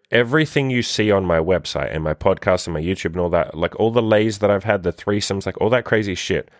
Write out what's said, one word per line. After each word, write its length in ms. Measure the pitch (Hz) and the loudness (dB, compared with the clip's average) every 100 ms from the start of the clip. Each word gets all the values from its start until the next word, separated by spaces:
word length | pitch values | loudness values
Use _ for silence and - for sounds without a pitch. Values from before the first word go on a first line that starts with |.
| - | -2
everything 580 | 117 120 151 156 147 135 | 0 2 2 2 0 0
you 140 | 127 | 0
see 280 | 113 - 107 | -2 0 2
on 120 | 98 | 2
my 140 | 90 82 | 4 0
website 580 | 80 78 - - 67 78 | 2 0 -2 -6 -4 -4
and 80 | |
my 100 | 78 | -4
podcast 540 | 76 101 92 - 90 - | -2 0 0 0 0 0
and 60 | |
my 80 | 80 | -4
YouTube 320 | 82 95 85 | -2 -4 -4
and 80 | 85 | -2
all 80 | 87 | 0
that, 260 | 85 78 78 | 0 -2 -2
like, 180 | 85 - | -4 0
all 100 | 113 | 0
the 120 | 120 | 2
lays 380 | 110 107 110 104 | 4 4 2 0
that 120 | 104 | 0
I've 140 | 101 107 | 0 2
had, 180 | 101 | 0
the 80 | 87 | 0
threesomes, 540 | - - 104 - 98 95 | -4 -2 -2 -2 -4 -4
like, 140 | - | -2
all 80 | 110 | 0
that 160 | 123 - | 0 2
crazy 280 | 110 101 | 0 0
shit, 380 | 90 - 85 - | -4 -2 -4 -4